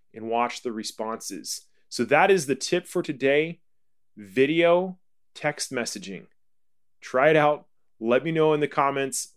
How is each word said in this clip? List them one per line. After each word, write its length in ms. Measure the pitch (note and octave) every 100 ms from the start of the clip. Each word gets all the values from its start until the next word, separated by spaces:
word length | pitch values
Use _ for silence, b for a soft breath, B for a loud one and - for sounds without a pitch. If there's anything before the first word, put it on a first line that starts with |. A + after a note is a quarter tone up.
| _
and 160 | A2 A2+
watch 340 | A#2 A#2+ -
the 80 | B2
responses. 920 | A2 G#2 - A2 A2+ - F2+ - - - _ _
So 140 | - A#2+
that 260 | C#3+ G3
is 160 | F#3+ C3+
the 80 | C3
tip 320 | - F3 -
for 160 | F3+
today. 560 | E3 C3 C3+ D3 E3 E3+ _ _ _ _ _ G#2+
Video 840 | G2+ G#2+ C#3+ E3 E3+ F3 F#3+ F#3 _ _ _
text 380 | - D3+ D3 -
messaging. 560 | B2+ A#2 G#2 F#2 F2+ - _ _ _ _ _ _ _
Try 280 | - B2+ D3+
it 60 | D#3
out. 300 | D3 D3 - _ _ -
Let 240 | A2 B2+
me 80 | D#3+
know 220 | D#3+ D#3
in 60 | D3+
the 80 | C#3+
comments 680 | - C#3 C#3 C3+ C3 -